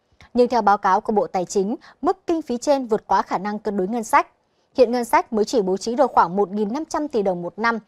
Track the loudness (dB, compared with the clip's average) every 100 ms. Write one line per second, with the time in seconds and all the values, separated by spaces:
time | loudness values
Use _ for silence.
0 | _ _ -6 0 2 2 2 2 2 2
1 | 2 0 0 -2 -2 -2 -2 -4 -10 _
2 | -2 -2 -2 -4 -2 -4 0 0 0 -4
3 | 0 0 0 -4 -6 -6 -4 -2 -2 -4
4 | -2 -2 -2 _ _ _ _ 2 2 2
5 | 0 0 0 -2 0 0 0 -2 -4 0
6 | 2 4 2 2 -2 -2 -4 -4 -6 -6
7 | -4 -2 -2 -2 -6 -4 -2 -2